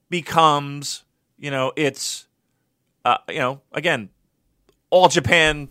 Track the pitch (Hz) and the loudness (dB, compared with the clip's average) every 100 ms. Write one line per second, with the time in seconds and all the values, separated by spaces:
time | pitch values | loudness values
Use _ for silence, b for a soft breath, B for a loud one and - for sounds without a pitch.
0 | - 175 - 165 160 143 143 143 139 - | -8 -8 -2 4 4 4 -2 -10 -10 -12
1 | _ _ _ _ 143 135 131 - 147 - | _ _ _ _ -8 -4 -4 -2 -2 -2
2 | - - - _ _ _ _ _ _ _ | -10 -12 -16 _ _ _ _ _ _ _
3 | 120 117 - 151 127 139 _ 160 165 139 | -2 -2 -4 -6 -6 -6 _ -6 -2 -4
4 | 98 _ _ _ _ _ _ _ - 180 | -6 _ _ _ _ _ _ _ 0 4
5 | 180 170 135 175 156 147 139 | 4 4 2 2 2 0 -8